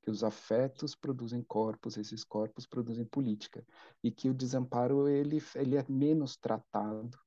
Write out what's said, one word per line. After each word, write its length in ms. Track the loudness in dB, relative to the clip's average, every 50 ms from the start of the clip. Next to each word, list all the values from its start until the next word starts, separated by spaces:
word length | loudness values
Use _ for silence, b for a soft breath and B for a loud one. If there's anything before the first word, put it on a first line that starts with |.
| _
Que 80 | -4
os 120 | -2 0 0
afetos 680 | -2 -2 -4 -4 0 2 2 2 0 -2 -4 -8 -8 -8
produzem 460 | _ -6 -6 -4 -4 -4 -6 -4 -6
corpos, 540 | -6 _ -2 0 0 0 -2 -4 -6 -8 -6
esses 300 | -6 -8 -8 -8 -12 -12
corpos 400 | _ -4 -4 -4 -4 -6 -12 -14 -8
produzem 380 | -6 -6 -4 -4 -4 -6 -6
política, 600 | -4 -2 -2 0 0 -2 -4 -6 -14 -14 -16 -18 B B B B B B B _
e 80 | -2
que 180 | -2 0 0 0
o 40 | 0
desamparo, 720 | 2 -2 -2 0 0 -2 0 0 2 2 4 4 4 6 6
ele, 340 | 4 4 2 2 0 -2 -2 -4 -4
ele 220 | -2 0 2 2 2
é 80 | 2 2
menos 480 | 2 4 4 6 6 4 2 0 -4
tratado 840 | -6 -2 -2 -2 -2 -2 _ -2 -2 0 0 -4 -4 -6 -10 -12 -14 _